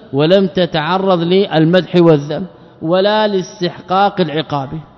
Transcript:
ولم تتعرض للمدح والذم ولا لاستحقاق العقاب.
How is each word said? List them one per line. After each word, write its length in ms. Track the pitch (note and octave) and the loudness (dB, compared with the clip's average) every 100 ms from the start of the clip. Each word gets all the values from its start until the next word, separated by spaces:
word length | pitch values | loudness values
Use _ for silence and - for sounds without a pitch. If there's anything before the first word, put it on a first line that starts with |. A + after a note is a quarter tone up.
| - | -6
ولم 340 | C3+ D#3 G3 F#3+ | 0 2 4 2
تتعرض 760 | - F3 D#3+ D3+ F#3+ F#3+ F3+ | 0 -2 -2 -4 -2 0 0
للمدح 760 | E3+ F#3 G3 D#3 D#3+ F3+ D#3+ F3+ | 2 0 2 2 2 2 2 2
والذم 500 | E3+ D3+ C#3+ D3+ F#3 - - - | 4 4 0 -8 -10 -14 -20 -10
ولا 440 | D#3+ F#3 G3+ G#3+ G#3+ | -2 0 0 0 0
لاستحقاق 920 | G3 E3+ - F3 - - F#3 G3+ G3 | -2 -6 -6 -8 -8 -4 0 0 0
العقاب. 480 | E3 D3+ D#3 C#3+ C3+ D#3 - | -2 -2 -4 -6 -6 -12 -16